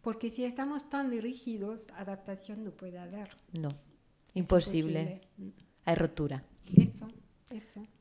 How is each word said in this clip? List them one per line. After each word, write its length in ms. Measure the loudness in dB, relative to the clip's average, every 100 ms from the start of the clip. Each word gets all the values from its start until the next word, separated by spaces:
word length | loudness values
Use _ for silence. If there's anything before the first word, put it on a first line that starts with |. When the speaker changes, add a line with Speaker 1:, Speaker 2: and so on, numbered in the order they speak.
Speaker 1:
Porque 300 | -4 -4 -4
si 140 | -2
estamos 460 | -4 -2 -4 -4 -4
tan 220 | -4 -2
rígidos, 720 | -2 -4 -6 -8 -6 -6 -6 -12
adaptación 680 | -12 -10 -10 -10 -10 -10 -10
no 80 | -10
puede 260 | -10 -14 -12
haber. 300 | -12 -12 -12 -16 -10
Speaker 2:
No, 160 | -6 -4
Speaker 1:
Es 80 | -6 -14 -20 _ _ _
Speaker 2:
imposible. 680 | -4 6 6 6 2 2 0
Speaker 1:
imposible. 280 | -2 -6 -16 -16
Mm. 120 | -16 -16 -20 _
Speaker 2:
Hay 100 | 0
rotura. 480 | 2 2 2 -2 -2 -8 -20 8 10
Speaker 1:
Eso, 300 | 10 0 -14 -16 -20 _ -12
eso. 300 | -12 -12 -16 -16 -20